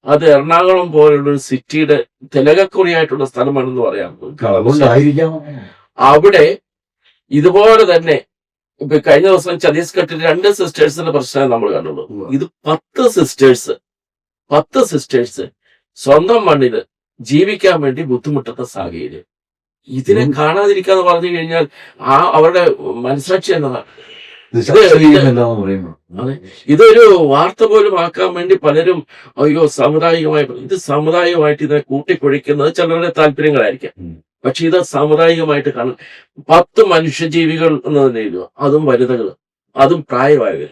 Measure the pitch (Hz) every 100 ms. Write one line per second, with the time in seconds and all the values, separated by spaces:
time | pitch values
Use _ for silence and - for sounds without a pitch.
0 | 139 147 160 139 151 170 185 185 175 151
1 | 151 147 139 143 - 127 _ 151 151 147
2 | - _ - 143 143 170 190 - 180 165
3 | 160 135 135 127 135 139 127 127 113 98
4 | 90 - 76 - 117 117 113 147 131 123
5 | 147 143 160 160 147 135 98 _ _ -
6 | - 151 196 196 - 202 _ _ _ _
7 | _ _ _ 139 170 185 214 226 185 170
8 | 165 143 _ _ _ _ _ _ 147 147
9 | - 147 190 180 170 170 165 151 170 185
10 | 170 160 165 175 202 202 170 147 151 151
11 | 160 143 127 143 135 117 143 - - 76
12 | - 104 95 139 - _ 151 160 _ -
13 | 247 196 147 - 135 123 - - _ _
14 | _ _ _ _ _ 147 - 269 220 156
15 | - 127 120 - - _ _ _ _ _
16 | 135 147 185 233 190 147 123 110 - _
17 | _ _ 120 147 190 196 190 170 139 131
18 | 131 123 151 143 123 - 123 98 87 85
19 | - 78 _ _ _ _ _ _ _ 127
20 | 131 196 139 143 151 185 202 196 185 190
21 | 180 170 175 170 165 165 147 _ - _
22 | - 233 233 240 175 180 175 - - 117
23 | 123 143 160 185 196 165 139 123 - _
24 | - - - - _ 120 101 214 185 160
25 | 156 143 135 120 120 107 98 95 87 78
26 | _ 90 127 143 - - - 151 226 226
27 | 220 180 147 139 170 - 220 214 202 185
28 | 170 180 185 175 180 190 147 151 170 170
29 | - - - - 147 151 151 - 135 156
30 | 165 165 151 151 127 - 131 185 - 160
31 | 156 175 175 170 151 147 151 147 - 139
32 | 147 170 143 139 143 147 151 165 165 165
33 | 170 165 151 139 151 139 110 - - _
34 | 87 80 _ _ 127 131 165 180 175 -
35 | 151 151 165 165 160 143 147 - - -
36 | - - _ - - 160 175 - 202 165
37 | 160 135 165 165 160 160 165 143 - 147
38 | 135 117 104 90 92 - 139 151 151 120
39 | 123 123 98 - _ _ _ - 135 165
40 | 147 123 135 147 104 95 73